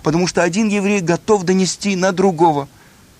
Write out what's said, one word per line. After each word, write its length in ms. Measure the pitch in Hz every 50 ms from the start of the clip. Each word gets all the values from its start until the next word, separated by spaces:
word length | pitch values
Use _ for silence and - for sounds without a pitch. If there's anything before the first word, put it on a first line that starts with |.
потому 240 | - 160 151 170 180
что 160 | 175 - 185
один 280 | 170 175 165 208 226 214
еврей 320 | 202 208 190 196 208 202
готов 420 | 175 160 175 165 - - 214 202 180
донести 520 | 165 185 190 190 170 - - - 202 196
на 160 | 180 180 190
другого. 560 | 202 170 185 196 175 147 175 170 151 143 135 131 - - - - _ _ _ _ _ _